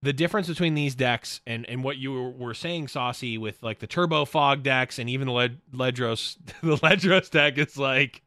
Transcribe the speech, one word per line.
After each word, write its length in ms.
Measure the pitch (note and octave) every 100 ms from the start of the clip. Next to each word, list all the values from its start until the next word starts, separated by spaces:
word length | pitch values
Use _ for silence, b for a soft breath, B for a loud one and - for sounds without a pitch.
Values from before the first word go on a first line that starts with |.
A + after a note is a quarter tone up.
the 100 | C#3
difference 360 | C#3 E3+ A3 F3
between 260 | D#3+ F3
these 200 | D3+ C#3+ B2+
decks 440 | B2+ A#2+ - - -
and, 180 | A#2 A#2
and 160 | A#2+
what 120 | C3 C#3+
you 160 | C3
were, 180 | C3+ B2+
were 240 | B2+ A#2+
saying, 340 | A#2 E3+ F3 C#3+
Saucy, 500 | D3 B2 A#2+ B2+ A2+
with, 240 | A2 -
like, 160 | A#2 A2
the 60 | -
Turbo 380 | - F3 D#3+
Fog 380 | C#3+ D#3 C#3+ C#3
decks 340 | C3+ C3 B2+ -
and 100 | A#2+
even 160 | B2+ C3+
the 40 |
Led-, 280 | B2 B2 B2 _
Ledros, 640 | B2+ B2+ B2 A#2+ A2+ - - -
<laughs> 140 | -
the 140 | E3 D3+
Ledros 540 | D#3+ F#3+ E3 F#3 -
deck, 260 | D#3 D3 C3+
it's 180 | D3 C#3
like 460 | C#3 C3 C#3 -